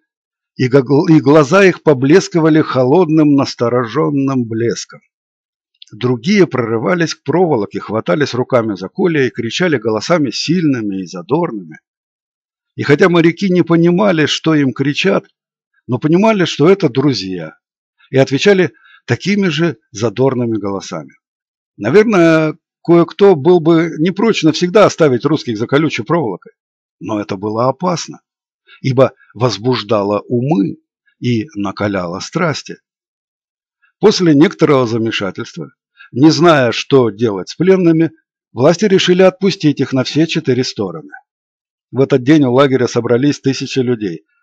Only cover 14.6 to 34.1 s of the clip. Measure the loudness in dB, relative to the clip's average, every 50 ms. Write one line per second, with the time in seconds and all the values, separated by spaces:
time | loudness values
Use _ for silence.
14.6 | 0 -2 -2 -4 -4 -4 -4 -2 -2 -2 -2 -2 -4 _ _ _ _ _ _ _
15.6 | _ _ _ _ _ -6 -6 -4 -2 0 2 2 2 2 2 0 -2 -2 -2 0
16.6 | 2 2 2 2 0 -2 -2 0 0 0 -2 -2 -4 -8 -8 -8 -10 -12 -16 _
17.6 | _ _ _ _ _ _ _ _ _ _ 0 0 2 2 0 0 2 2 2 2
18.6 | 2 -2 -4 _ _ _ _ _ _ -6 -6 -4 -4 -4 -2 0 0 -2 -2 -2
19.6 | -2 -2 -4 -6 _ _ -10 -6 -6 -4 -2 0 0 0 0 -2 -4 -4 -4 -4
20.6 | -4 -6 -6 -8 -8 -10 -12 -12 -12 -14 _ _ _ _ _ _ _ _ _ _
21.6 | _ _ _ -8 -4 0 2 2 4 4 4 2 4 4 4 2 0 -2 -4 _
22.6 | _ _ _ _ _ 2 4 4 2 2 0 2 2 4 4 2 2 2 2 4
23.6 | 4 2 2 2 2 -2 -4 -4 -4 -2 -2 0 0 0 0 0 0 0 0 0
24.6 | -2 0 2 4 4 4 2 2 0 2 2 0 0 0 -2 -2 -4 -4 -6 -6
25.6 | -4 -2 0 0 0 0 -4 -4 -4 -2 -2 -2 -2 -4 -8 -10 -14 -20 _ _
26.6 | _ _ _ _ _ _ _ -16 -10 -8 -6 -6 -6 -6 -8 -8 -6 -6 -4 -2
27.6 | -2 -2 -2 -2 -4 -4 -4 -6 -8 -12 -16 -20 _ _ _ _ _ _ _ _
28.6 | _ _ -16 -8 -6 -2 0 2 2 0 0 _ _ _ -8 -4 -4 -4 -4 -4
29.6 | -4 -4 -4 -4 -2 -2 -2 -2 0 -2 -2 -4 -4 -4 -4 -4 -2 -2 0 0
30.6 | -2 -4 -6 -10 _ _ _ _ _ _ _ -8 -4 -4 -2 -2 -4 -6 -8 -8
31.6 | -8 -6 -6 -4 -4 -4 -4 -4 -6 -6 -8 -10 -10 -8 -6 -4 -4 -4 -6 -6
32.6 | -10 -16 -18 -20 _ _ _ _ _ _ _ _ _ _ _ _ _ _ _ _
33.6 | _ _ _ _ _ _ _ 0 2 2